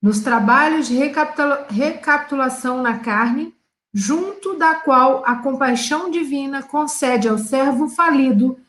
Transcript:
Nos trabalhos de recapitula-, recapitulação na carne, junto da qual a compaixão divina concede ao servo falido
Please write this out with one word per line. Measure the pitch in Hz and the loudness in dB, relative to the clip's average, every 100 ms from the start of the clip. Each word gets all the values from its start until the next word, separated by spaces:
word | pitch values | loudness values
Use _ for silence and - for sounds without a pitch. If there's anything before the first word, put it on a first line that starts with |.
Nos | 202 208 | 0 0
trabalhos | 247 233 208 262 311 320 240 | 0 2 4 4 4 0 0
de | 247 | 0
recapitula-, | 285 302 302 302 285 285 - | 0 0 -2 0 0 -2 -4
recapitulação | 208 294 320 302 294 294 277 262 254 247 254 | -2 -2 -2 0 0 0 -2 -2 -2 -4 -2
na | 247 226 | -2 -2
carne, | 233 208 240 269 330 - _ _ _ | -2 0 0 -2 -4 -12 _ _ _
junto | 202 208 320 381 - 392 330 | -4 0 -2 -2 -6 -8 0
da | 320 | 0
qual | 311 285 262 262 269 | 2 2 4 4 4
a | 247 233 | 0 -2
compaixão | 277 262 262 240 - 302 359 | -2 -2 0 0 -2 -4 -2
divina | 339 285 277 277 277 | -4 -4 -4 -4 -8
concede | 269 294 294 - 262 240 220 | -4 -4 -4 -2 0 2 0
ao | 214 | -2
servo | - 262 277 247 302 | -2 0 0 0 -2
falido | - 339 277 262 208 254 254 | 0 2 4 4 4 2 -2